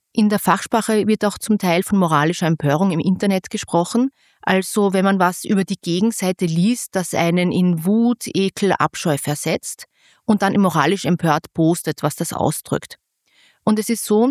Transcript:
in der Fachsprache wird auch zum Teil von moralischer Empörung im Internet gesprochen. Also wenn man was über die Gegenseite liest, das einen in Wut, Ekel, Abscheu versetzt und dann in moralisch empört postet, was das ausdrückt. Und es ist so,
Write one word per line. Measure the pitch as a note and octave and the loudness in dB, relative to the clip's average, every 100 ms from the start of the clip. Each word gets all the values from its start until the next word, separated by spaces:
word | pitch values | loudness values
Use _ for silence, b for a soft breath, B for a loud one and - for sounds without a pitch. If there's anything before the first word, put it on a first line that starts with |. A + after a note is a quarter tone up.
| _ | _
in | - G#3 | 0 2
der | G#3 | 2
Fachsprache | - E3+ - A3+ A3 A3 G3+ | 0 0 0 -2 0 0 2
wird | G#3+ | 0
auch | G#3 - | 0 -4
zum | - G#3 | -2 0
Teil | F3+ E3+ | 2 0
von | - G3+ | 2 0
moralischer | E3+ D3+ D#3 F3 E3 | 2 2 2 0 0
Empörung | D#3+ D3 D3+ G3 | 0 0 2 2
im | E3 | 0
Internet | - F#3 G3+ F#3+ - | 0 0 0 0 -4
gesprochen. | G#3 - E3+ - A#3 C4+ b b b | -10 -2 -2 0 0 0 b b b
Also | - F#3+ F#3 G#3+ G3+ | -2 -2 0 0 0
wenn | F#3+ | 2
man | G3 G3 | 2 2
was | F3+ F3+ | 2 0
über | - G3 | -2 -2
die | F#3 G3 | 0 -4
Gegenseite | E3+ E3+ A3+ - F#3 F#3 F3 | -2 0 0 0 -4 -2 -2
liest, | E3 G3 A#3+ - | 2 0 0 -4
das | F#3+ F3 | -6 -4
einen | - E3+ F3 F3 | -2 0 2 2
in | F3 F3+ E3 | 2 2 0
Wut, | F3 A3 A#3 A#3 - | 0 2 2 0 -4
Ekel, | - F#3+ - G3 | -2 -2 0 -2
Abscheu | - D3+ - F3 C#3+ | 0 -2 -2 -2 -2
versetzt | - D3 D#3+ - - - - b b b | -2 -4 -4 -4 -6 -14 -18 b b b
und | - G#3 | 0 2
dann | G3 | 2
in | G#3 | 2
moralisch | F#3+ D#3 C#3+ G3 | 2 2 0 0
empört | F#3 F3 E3 D3+ - | 0 0 2 0 -2
postet, | - D#3+ F3 - - | 0 0 0 -4 -4
was | D3+ | -4
das | - E3+ | -4 -6
ausdrückt. | - - - - D3 - - _ _ b b b b | -2 -2 -2 -4 -6 -6 -18 _ _ b b b b
Und | - G#3+ | -2 0
es | G#3+ | 0
ist | A3+ | -4
so, | - G#3+ B3 | 0 2 2